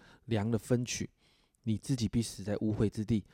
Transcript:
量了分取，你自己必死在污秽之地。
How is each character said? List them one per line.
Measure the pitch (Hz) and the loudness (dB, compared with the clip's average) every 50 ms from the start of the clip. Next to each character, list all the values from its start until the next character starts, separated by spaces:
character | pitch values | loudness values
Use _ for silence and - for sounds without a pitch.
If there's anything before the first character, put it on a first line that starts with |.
| - - - - - | -20 -20 -20 -14 -6
量 | - 117 107 101 113 117 | -2 0 0 0 0 0
了 | |
分 | 104 - - 127 120 123 | -2 0 2 0 0 0
取， | - - - - - _ _ _ _ _ _ _ _ _ _ - | -2 -4 -6 -6 -8 _ _ _ _ _ _ _ _ _ _ -2
你 | 120 107 | -2 -2
自 | 101 - - 139 | -2 0 -2 -2
己 | 123 113 95 | 0 0 0
必 | - 120 113 | 2 0 -2
死 | - - - 95 | -2 -4 -8 -4
在 | 104 104 - | -4 -2 0
污 | 113 107 104 | 0 0 2
秽 | - 113 101 | 2 2 2
之 | - 110 107 | 2 0 0
地。 | - 117 101 - - | 2 2 0 0 -2